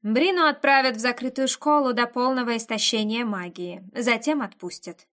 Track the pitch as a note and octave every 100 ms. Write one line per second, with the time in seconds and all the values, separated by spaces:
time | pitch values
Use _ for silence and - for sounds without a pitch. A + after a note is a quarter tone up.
0 | G#3+ A3 F4 F4+ D#4+ C#4+ C#4 C#4 C4 A3
1 | A#3+ B3 B3+ B3+ C4 - D4 D4 C4+ A#3
2 | A#3+ B3 B3 C4 A#3+ A#3 A3+ A3 - A3
3 | G#3+ A3+ A#3+ G3 F3 F3 F3 F3+ F#3 -
4 | A#3+ A3+ C#4+ D4+ G#3 - F3+ - - E3
5 | _